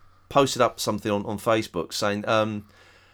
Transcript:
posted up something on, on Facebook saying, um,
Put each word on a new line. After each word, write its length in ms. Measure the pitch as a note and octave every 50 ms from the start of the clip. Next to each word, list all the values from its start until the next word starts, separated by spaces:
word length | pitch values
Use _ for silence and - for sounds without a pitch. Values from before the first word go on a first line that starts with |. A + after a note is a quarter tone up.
| - - - _ _ -
posted 320 | - C#3+ C#3 C3 - A#2
up 180 | B2 A2 - -
something 320 | - A2+ G#2+ G2 - A2
on, 140 | G#2 G2+ G2+
on 140 | A2+ G#2+ G2+
Facebook 560 | - A#2 A2 A2 A2 - - F2 D#2+ - -
saying, 340 | - A2 G2+ G2+ G#2 G2+ -
um, 380 | A2+ A2 G#2+ A2 G#2+ G#2 G#2+ - - - - - - - _ _